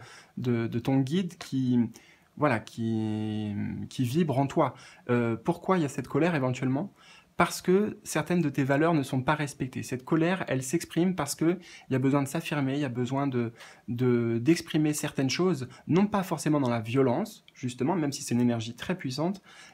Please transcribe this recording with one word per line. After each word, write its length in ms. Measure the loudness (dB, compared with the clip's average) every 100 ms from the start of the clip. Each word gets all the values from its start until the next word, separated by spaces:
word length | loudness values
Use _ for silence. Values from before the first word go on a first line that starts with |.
| -10 -20 -16 -6
de, 280 | -2 0 0
de 120 | -2
ton 180 | 0 2
guide 400 | 2 0 -2 -8
qui, 500 | -6 -2 2 4 2 -2 -20 -20 _ -2
voilà, 220 | 0 0
qui, 960 | -4 -6 -2 -2 -2 -2 -4 -4 -4 -4 -6 -6 -6
qui 140 | -4
vibre 380 | 0 2 0 2
en 80 | 0
toi. 260 | 2 0 -2 -18 -10 -2
Euh, 280 | 0 2 -2
pourquoi 420 | -2 -2 0 0
il 40 |
y 40 | 0
a 20 |
cette 200 | -4 -4
colère 260 | 0 2
éventuellement ? 580 | 2 0 0 0 -2 -4 -12 -20 -20 _ 0
Parce 260 | 0 0
que 340 | 2 2 2 -4
certaines 380 | -6 -4 0 2
de 80 | 2
tes 140 | 2
valeurs 280 | 2 4 4
ne 100 | 2
sont 200 | 0 -2
pas 120 | 0
respectées. 480 | 0 -2 -6 -8 -6
Cette 220 | -6 -6
colère, 400 | 0 2 2 0 -2
elle 160 | -4
s'exprime 520 | -2 -4 -2 0 0
parce 200 | 0 -2
que 240 | 0 0 0 -4 -18 -4
il 40 |
y 20 | 0
a 20 |
besoin 240 | 2 2
de 60 | 0
s'affirmer, 460 | -4 -4 -2 0
il 60 | 0
y 40 |
a 60 | -2
besoin 360 | -2 -2 -2 0
de, 280 | 0 -2 -6 -18 -16 -8
de, 500 | 0 2 2 2 0
d'exprimer 500 | 2 2 0 0 0
certaines 380 | 0 -4 -2 -2
choses, 360 | 2 0 0 -4 -10 0
non 200 | 4 4
pas 160 | 2
forcément 380 | -2 -2 0 2
dans 80 | 2
la 120 | 0
violence, 680 | 0 2 4 2 -2 -8 _
justement, 420 | -10 -8 -2 -2 0
même 160 | -2
si 100 | -4
c'est 120 | -2
une 80 | 0
énergie 320 | 2 0 -4
très 200 | -8 -6
puissante, 460 | -6 -6 -4 -4 -4 -12 -20 -20